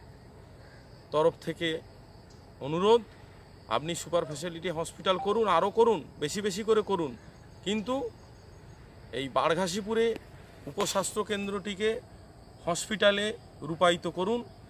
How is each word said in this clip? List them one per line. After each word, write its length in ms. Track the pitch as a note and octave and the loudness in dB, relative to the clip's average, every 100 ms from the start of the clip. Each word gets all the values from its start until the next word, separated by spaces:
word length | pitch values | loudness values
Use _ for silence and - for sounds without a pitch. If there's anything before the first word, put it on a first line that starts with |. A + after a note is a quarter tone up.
| - - - - - - - - - - - | -20 -20 -20 -20 -20 -20 -20 -20 -20 -20 -4
তরফ 220 | D3 D#3+ - | 2 2 2
থেকে 400 | - D#3+ E3 D#3+ - - - - - - - - | -6 -4 -2 -4 -8 -20 -20 -20 -20 -20 -20 -12
অনুরোধ, 420 | C3+ D#3+ G3+ A#3 G#3 - - - - - - | -4 2 6 6 4 -10 -20 -20 -20 -20 -2
আপনি 280 | A2+ D#3 E3+ | -2 -2 -6
সুপার 280 | D#3+ E3+ D#3 | -2 -2 -2
স্পেশালিটি 440 | D3 F3 E3 F3+ | -6 -8 -6 -6
হসপিটাল 480 | D#3 E3 - F#3+ F#3 | -6 -6 -4 0 2
করুন, 300 | G3 G#3 G#3+ | 2 2 4
আরও 220 | E3+ G3 | 4 4
করুন, 320 | G#3+ A#3 F#3+ - - | 4 4 4 -2 -6
বেশি 220 | D3 F#3+ | -4 -2
বেশি 220 | G3+ F3+ | -2 -2
করে 180 | G#3+ G#3+ | 2 2
করুন, 340 | G#3 F#3+ D3+ A2+ - - - - | 2 0 0 -6 -16 -20 -20 -10
কিন্তু 460 | - G#3+ G3+ C4 B3 - - - - - - - - - - | -2 -2 0 -2 -4 -10 -18 -20 -20 -20 -20 -20 -20 -20 -10
এই 180 | B2 C3+ | -6 -2
বারঘাসিপুরে 840 | C3 D3 E3 F#3 F#3+ G3+ A3+ A#3 - - - - - - | 2 2 2 0 -2 -2 0 0 0 -8 -20 -20 -16 -12
উপস্বাস্থ্য 580 | - F3+ G3 F3 G#3+ | -4 0 0 -2 -4
কেন্দ্রটিকে 760 | G3+ G3+ G3+ G3 G3+ F#3+ G#3+ A3 - - - - - - - | -4 -4 -4 -6 -6 -2 -2 -2 -8 -18 -20 -20 -20 -8 -4
হসপিটালে 720 | E3+ - G#3+ G#3 G3+ G#3+ A3+ - - | -4 -2 4 4 6 0 -4 -12 -12
রূপায়িত 460 | D3 E3 F3 F3 F3 | -8 4 4 4 0
করুন, 360 | E3 F#3 A#3+ - - | -2 0 0 -4 -14